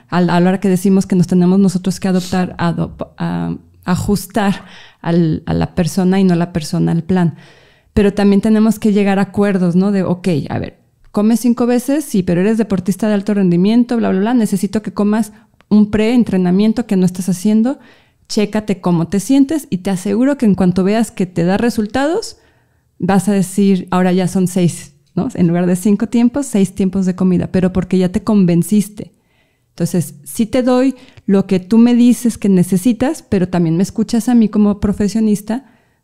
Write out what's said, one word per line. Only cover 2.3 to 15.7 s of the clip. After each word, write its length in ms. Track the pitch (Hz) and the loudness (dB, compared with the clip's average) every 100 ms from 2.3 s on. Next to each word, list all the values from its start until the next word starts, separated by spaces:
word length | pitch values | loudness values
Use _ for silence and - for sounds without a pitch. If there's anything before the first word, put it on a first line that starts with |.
| 185 180 - | -4 -4 -4
adop-, 520 | 170 165 160 - - - | -4 -2 -6 -8 -14 -8
a, 380 | 170 - 85 - - _ | -6 -6 -6 -8 -12 _
ajustar 800 | - 180 - 202 - 240 202 - - - - _ | -4 -4 -2 -4 -4 -4 -2 -4 -8 -20 -20 _
al, 400 | - 170 165 156 | -2 0 0 -2
a 80 | - | -4
la 220 | 82 156 | -4 -2
persona 440 | - 170 - 180 190 | -2 -4 0 0 2
y 60 | |
no 100 | 190 | 2
la 180 | 170 175 | 2 -2
persona 380 | 175 156 170 165 | -6 -6 -4 -2
al 100 | 165 | -2
plan. 320 | - 185 170 - - - _ _ _ | -2 0 0 -2 -14 -20 _ _ _
Pero 220 | - 202 | 0 0
también 260 | 202 202 202 | 2 2 2
tenemos 380 | 220 214 220 214 | 2 2 2 0
que 140 | 220 | 0
llegar 240 | 202 202 196 | 2 2 0
a 40 | |
acuerdos, 540 | 196 196 202 190 180 175 | -2 0 0 0 0 2
¿no? 160 | 196 | 2
De, 100 | 202 | 0
ok, 260 | 185 180 185 156 - | -2 -2 -2 -2 -4
a 100 | - | -6
ver, 220 | - - _ _ _ | -8 -12 _ _ _
comes 300 | - 214 233 | -2 0 2
cinco 260 | 247 233 240 | 0 0 0
veces, 400 | 247 254 285 294 | 0 0 -4 -2
sí, 160 | 202 | -2
pero 180 | 180 175 | 0 0
eres 160 | 196 226 | 0 0
deportista 500 | 220 185 180 185 214 | -2 -2 -2 -2 -2
de 60 | |
alto 200 | 208 196 | -2 -2
rendimiento, 640 | 202 190 170 190 233 240 240 | 0 2 2 2 2 2 0
bla, 100 | 202 | -2
bla, 100 | 190 | 0
bla, 140 | 208 | 0
necesito 460 | 247 208 190 196 220 | 0 0 -2 -2 -4
que 140 | 208 | -6
comas 380 | 180 208 214 214 - _ _ | -2 0 0 -4 -10 _ _
un 220 | - | -4